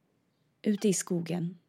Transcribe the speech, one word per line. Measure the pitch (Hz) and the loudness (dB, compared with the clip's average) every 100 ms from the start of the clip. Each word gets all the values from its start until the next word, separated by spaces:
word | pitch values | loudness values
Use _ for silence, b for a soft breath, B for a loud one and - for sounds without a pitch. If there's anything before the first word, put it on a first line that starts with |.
| _ _ _ _ _ _ | _ _ _ _ _ _
Ute | 214 202 214 | -2 2 2
i | |
skogen | 175 - 175 170 170 170 180 | 2 0 -4 -2 -2 -4 -6